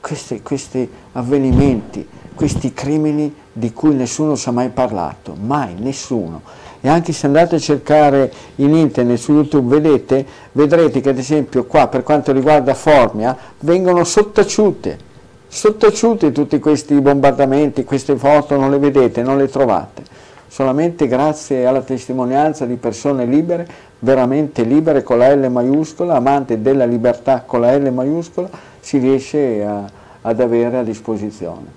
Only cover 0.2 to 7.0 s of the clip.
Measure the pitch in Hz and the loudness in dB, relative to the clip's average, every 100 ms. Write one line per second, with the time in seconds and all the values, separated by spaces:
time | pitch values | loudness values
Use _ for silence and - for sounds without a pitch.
0.2 | - 113 - 139 - 131 123 - - 127 | -10 -12 -8 -8 -6 -6 -6 -10 -14 -10
1.2 | 123 143 131 123 139 117 - 101 - - | -2 0 2 2 2 0 -6 -14 -14 -20
2.2 | - - 147 - 127 - 139 156 151 147 | -20 -4 -4 -2 -6 -6 -4 -2 0 -2
3.2 | 151 147 - 117 113 - 156 139 123 - | -4 -6 -18 -8 -8 0 0 2 -2 -2
4.2 | 156 143 - 120 123 104 127 104 80 - | -2 -2 -2 -2 -2 -2 -2 -2 -8 -10
5.2 | - 78 104 147 120 87 123 139 - 120 | -16 -10 -4 -4 -4 -8 -8 -8 -6 -6
6.2 | 85 82 - - - - 131 165 | -6 -12 -18 -20 -20 -6 0 0